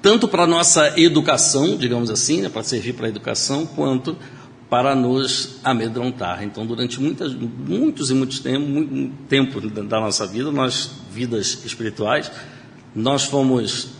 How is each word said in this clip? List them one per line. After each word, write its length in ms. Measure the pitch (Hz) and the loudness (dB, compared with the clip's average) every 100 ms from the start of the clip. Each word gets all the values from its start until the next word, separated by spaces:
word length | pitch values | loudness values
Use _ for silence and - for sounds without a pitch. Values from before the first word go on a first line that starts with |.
tanto 240 | 196 208 233 | 6 6 4
para 160 | 175 | 4
a 40 | 170 | 4
nossa 520 | 170 170 170 151 - | 6 4 6 4 6
educação, 760 | 165 151 151 131 - 135 160 170 | 6 6 2 2 2 2 2 2
digamos 340 | 123 120 117 | 0 0 0
assim, 320 | 104 - 165 | -2 0 0
né, 60 | 190 | 0
para 160 | 110 | -4
servir 300 | 107 117 110 | -4 -4 -4
para 120 | 123 113 | -4 -4
a 20 | |
educação, 560 | 107 123 113 - 139 | -4 -4 -2 -2 -2
quanto 520 | 160 156 147 127 131 170 - - - - - | -4 -2 0 0 -2 -8 -12 -20 -20 -20 0
para 260 | 123 131 | 2 4
nos 680 | 135 123 131 131 - - - | 2 2 2 0 -2 -6 -4
amedrontar. 800 | 131 120 113 117 127 123 90 90 | 0 0 0 -2 -4 -4 -6 -4
Então, 240 | 101 107 113 | -8 -8 -6
durante 340 | 117 123 120 | -4 -4 -2
muitas, 320 | 143 - 160 | -2 -2 -6
muitos 760 | 127 120 120 139 196 311 294 135 | -6 -8 -8 -4 0 0 0 0
e 40 | |
muitos 260 | 131 131 131 | 0 0 -4
tempos, 280 | 131 135 147 | -2 -2 0
muito 460 | 143 147 135 131 139 - | -2 -2 -4 -6 -8 0
tempo 320 | 139 131 107 | 2 2 -2
da, 220 | 107 107 | -6 -6
da 180 | 104 110 | -2 -2
nossa 260 | 107 98 98 | 0 -2 -4
vida, 260 | 104 147 | -4 -4
nós, 380 | 143 131 123 - - - | 0 0 -2 -6 -12 -16
vidas 520 | 104 123 113 95 - | -8 -4 -2 -2 -6
espirituais, 680 | 117 - 110 - 107 151 156 - - - - - - | -10 -6 -6 -2 0 0 -2 -14 -18 -20 -20 -20 -10
nós 300 | 110 113 139 | -2 0 0
fomos 640 | - 143 131 123 107 - - | 0 2 4 2 0 -6 -8